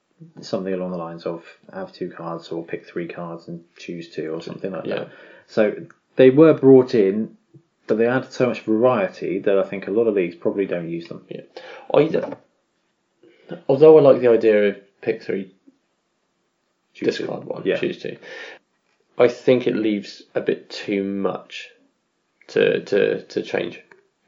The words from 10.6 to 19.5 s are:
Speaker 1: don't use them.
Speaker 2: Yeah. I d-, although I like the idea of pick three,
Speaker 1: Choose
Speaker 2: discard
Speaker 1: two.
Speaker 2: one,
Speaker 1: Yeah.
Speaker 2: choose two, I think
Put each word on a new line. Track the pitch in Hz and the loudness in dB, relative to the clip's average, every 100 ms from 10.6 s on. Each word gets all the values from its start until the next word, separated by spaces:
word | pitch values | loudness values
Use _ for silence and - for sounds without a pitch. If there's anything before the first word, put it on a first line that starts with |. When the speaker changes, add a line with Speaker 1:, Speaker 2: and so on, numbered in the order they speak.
| 98 | -4
Speaker 1:
don't | 87 85 | -4 -6
use | 85 - | -10 -12
them. | - - | -18 -16
Speaker 2:
Yeah. | - - - - - - | -18 -18 -20 -20 -18 0
I | - 160 | 2 2
d-, | - - - _ _ _ _ _ _ _ _ _ _ - 175 - | -2 -6 -12 _ _ _ _ _ _ _ _ _ _ -18 -8 -2
although | 135 156 156 | 6 8 10
I | |
like | 139 123 | 8 6
the | 123 | 4
idea | 110 110 104 101 | 4 4 4 2
of | 98 _ _ | -2 _ _
pick | - 110 | -6 -6
three, | - 98 95 _ _ _ _ _ _ _ _ _ _ _ _ _ _ | -6 -8 -8 _ _ _ _ _ _ _ _ _ _ _ _ _ _
Speaker 1:
Choose | - - - | -4 -4 -2
Speaker 2:
discard | - - | -8 -10
Speaker 1:
two. | - | -10
Speaker 2:
one, | - 95 | -6 -4
Speaker 1:
Yeah. | - | -2
Speaker 2:
choose | - - | -4 -6
two, | - - - - - - _ _ _ _ _ - | -12 -14 -18 -18 -18 -20 _ _ _ _ _ 0
I | 120 | 0
think | - - | 2 0